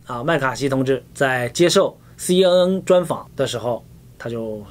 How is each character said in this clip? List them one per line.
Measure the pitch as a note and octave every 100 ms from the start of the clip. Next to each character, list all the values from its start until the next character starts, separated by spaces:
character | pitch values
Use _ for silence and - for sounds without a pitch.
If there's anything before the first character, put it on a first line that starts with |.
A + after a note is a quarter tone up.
| -
啊， | A#2+
麦 | C#3 E3
卡 | C3 A#2+
锡 | C#3
同 | C3 C3
志 | C3+ -
在 | - C#3 B2+ A#2+
接 | - E3+
受 | G3 F3 - - -
C | - F3+
N | F#3+
N | F3+ F3+ F#3+ -
专 | F3+ E3
访 | B2+ - -
的 | C3
时 | A#2+
候， | A2+ A2+ - - - -
他 | A#2+
就 | A#2 A2+ G#2+ G#2